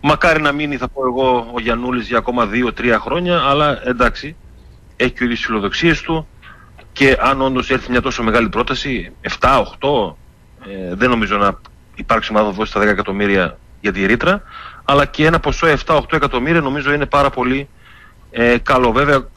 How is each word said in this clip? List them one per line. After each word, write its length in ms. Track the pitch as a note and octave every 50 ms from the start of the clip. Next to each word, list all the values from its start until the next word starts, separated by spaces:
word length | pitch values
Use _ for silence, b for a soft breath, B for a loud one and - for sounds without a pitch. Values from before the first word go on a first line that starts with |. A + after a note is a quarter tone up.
Μακάρι 400 | - C#3+ D3+ D3 - F3 D#3+ D#3
να 100 | D3+ D3
μείνει, 240 | C#3+ D3 D3+ D3 C#3+
θα 120 | B2+ B2+ B2
πω 140 | - C3+ C3
εγώ, 440 | B2+ B2 C3 C3 B2+ B2+ B2 A#2 A#2 A#2+
ο 60 | A#2+
Γιαννούλης 460 | A2 A#2 A#2 A#2 B2 B2+ B2+ B2 A2
για 120 | - A#2+ A#2
ακόμα 280 | - - A#2+ B2 A#2
δύο-τρία 520 | G2+ G2+ A#2+ B2+ A#2 A2 - - B2 A2+ G#2
χρόνια, 420 | - - C3+ F3 F3+ F3 F3 E3+
αλλά 480 | B2+ C3+ C#3 D3 D3+ D3 C3+ - - B2
εντάξει, 480 | B2+ A#2 B2 A#2 - - - D3 D#3+ - - - - - - - - - - - -
έχει 140 | - B2 B2+
και 120 | - -
ο 20 | B2+
ίδιος 140 | A#2+ A#2+ A2
τις 80 | - -
φιλοδοξίες 520 | - G#2+ G2 G2 - - D#3+ E3+ D#3 C#3+
του 260 | - - E3 D#3+ D#3 - - - B B B B B B - - - -
και 240 | - - C#3 C3+ C3 -
αν 200 | - B2+ C3+ C3+
όντως 300 | C3 C3+ C3+ B2+ A#2+ -
έρθει 200 | C3 B2 - -
μια 100 | B2 B2
τόσο 220 | A#2 C3 A#2+ -
μεγάλη 260 | A#2 A2+ A2 A#2+ A#2 G#2
πρόταση, 640 | F2 A2 B2 - C#3 - - C#3+ C3 G#2 E2 F2 - -
εφτά, 380 | - - - - - B2 C3+ B2+
οκτώ, 600 | - - - - - C#3 D3 B2+ G#2 F2 - - - - - _ - - - - - G2 G2 F#2+ F#2 F2+
ε, 40 | F2+
δεν 160 | F#2+ A#2+ B2+
νομίζω 260 | B2 A#2 G#2+ F#2+ G#2
να 220 | G2+ G2+ G2 F#2 - - - - - - - -
υπάρξει 360 | - - - A#2 A2 - -
ομάδα 160 | G#2+ G#2+ G#2+ G#2+
που 40 | F#2+
δώσει 160 | F#2+ A2 G2+
τα 80 | - G#2
δέκα 100 | G#2 G#2+
εκατομμύρια 680 | G2+ F#2 G2+ - G2 G2+ G#2 G2+ G2 F#2+ F2+ E2 - - - - - -
για 120 | - G#2
τη 140 | F#2 G2 G2
ρήτρα, 360 | F#2+ A#2 A#2+ - E3 F#3+ G3+ B B B B B B B B B
αλλά 220 | - C#3+ C#3+ C#3+
και 200 | C#3 - - D3+
ένα 140 | D#3 E3 E3
ποσό 260 | - D3 C3+ - -
εφτά 280 | E3 D3 B2+ - - D#3+
οκτώ 220 | D3 C3 - D#3+
εκατομμύρια 440 | D#3 C#3 C#3 C3+ B2 B2 D3+ E3+ E3+
νομίζω 320 | D3+ C3+ C3+ D3 C3+ C#3
είναι 140 | D3 D3 C#3+
πάρα 240 | C3 - C#3+ C#3 C#3
πολύ, 380 | C3+ C3 B2 B2+ C3 C#3 C#3 - B B B B B B B B B B - -
ε, 280 | - A#2 A#2 A#2+ A#2+ A#2+
καλό. 340 | - - C#3 B2+ B2+ A#2+
Βέβαια, 340 | A2+ B2+ D3 D3 C#3+ C3+ B2 - -